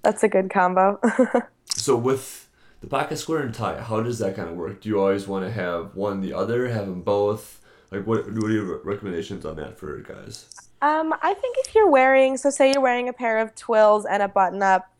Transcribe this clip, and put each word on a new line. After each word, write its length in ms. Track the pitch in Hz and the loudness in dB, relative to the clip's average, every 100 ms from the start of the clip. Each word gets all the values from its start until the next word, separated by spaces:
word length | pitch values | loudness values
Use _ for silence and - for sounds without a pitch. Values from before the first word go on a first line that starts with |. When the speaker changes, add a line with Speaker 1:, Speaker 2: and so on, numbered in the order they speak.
Speaker 1:
That's 200 | - 208 | -2 2
a 60 | 214 | 2
good 200 | 196 190 | 2 2
combo. 500 | 196 180 185 190 202 | 2 2 4 4 2
<laughs> 60 | 233 202 247 247 - _ - | 0 2 2 0 -4 _ -8
Speaker 2:
So 300 | - - 123 | -4 0 0
with 520 | 120 131 - - - _ _ _ | 0 -2 -4 -18 -20 _ _ _
the 60 | - | -6
pocket 300 | 139 147 147 | -4 -4 -6
square 220 | - 160 | -4 -4
and 120 | 131 | -4
tie, 280 | 110 104 76 | -6 -6 -6
how 200 | - 110 | -6 -4
does 180 | 117 113 | -4 -4
that 160 | 101 98 | -4 -4
kinda 180 | 85 | -8
work? 280 | 85 85 98 | -8 -10 -8
Do 80 | 107 | -4
you 100 | 104 | 0
always 280 | 98 98 95 | 2 0 -2
wanna 240 | 98 92 | -6 -6
have 440 | - 90 87 82 95 | -6 -4 -6 -8 -6
one, 260 | 104 98 | -4 -4
the 120 | 95 | -6
other, 360 | 87 98 120 123 | -4 -4 -2 -2
have 140 | 113 98 | -4 -6
'em 140 | 90 | -6
both? 580 | 87 101 104 107 - - _ _ _ | -2 0 0 -2 -8 -20 _ _ _
Like, 140 | 98 98 | -8 -2
what, 180 | 113 104 | -2 -2
what 140 | 110 107 | -4 -2
are 60 | |
your 260 | 110 95 76 | -2 -2 -6
re-, 160 | - | -8
recommendations 520 | 101 101 85 - 95 76 | -8 -6 -8 -8 -10 -10
on 100 | 78 | -10
that 200 | 71 - | -12 -12
for 200 | 76 71 | -14 -12
guys? 480 | - - 50 - - - - _ | -14 -18 -16 -18 -20 -20 -20 _
Speaker 1:
Um, 320 | 285 311 320 320 | 0 0 -2 -2
I 120 | 330 | -2
think 220 | 392 508 494 | -2 -4 -4
if 140 | 539 440 | 0 4
you're 140 | 415 | 6
wearing, 460 | 269 262 269 262 262 | 6 6 6 4 2
so 120 | 285 | 0
say 220 | 277 269 | 4 4
you're 100 | 277 | 4
wearing 260 | 262 247 247 | 2 0 -4
a 60 | |
pair 260 | 247 247 220 | -4 -2 -2
of 160 | 220 - | -2 -6
Twills 500 | - 220 214 208 202 | 0 6 6 6 2
and 120 | 202 | -2
a 60 | 202 | 0
button-up 640 | 196 185 185 196 190 - | 2 2 2 2 2 0